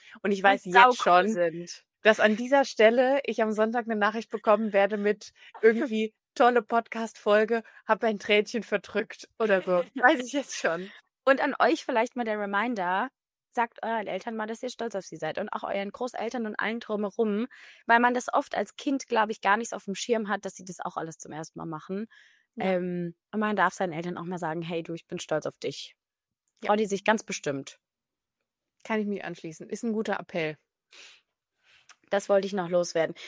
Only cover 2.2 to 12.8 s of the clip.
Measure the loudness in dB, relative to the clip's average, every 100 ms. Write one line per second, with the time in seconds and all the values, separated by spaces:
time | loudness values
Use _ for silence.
2.2 | 4 2 2 2 2 6 6 8 4 2
3.2 | 0 -2 0 2 0 0 -2 0 0 -2
4.2 | -6 -4 2 2 4 2 2 2 -2 -2
5.2 | -6 -20 -20 2 4 4 0 -2 -2 -6
6.2 | _ 2 4 4 2 -2 -2 -6 -8 -6
7.2 | 2 4 4 0 -4 -14 -2 0 0 -2
8.2 | 2 2 2 -4 -4 -6 -4 -6 -6 -10
9.2 | -18 _ 0 0 2 0 0 2 4 4
10.2 | 0 -6 -6 -4 -2 -2 -6 -16 _ _
11.2 | 2 2 2 2 2 2 0 -2 -2 -4
12.2 | -4 -4 -2 -2 -2 -2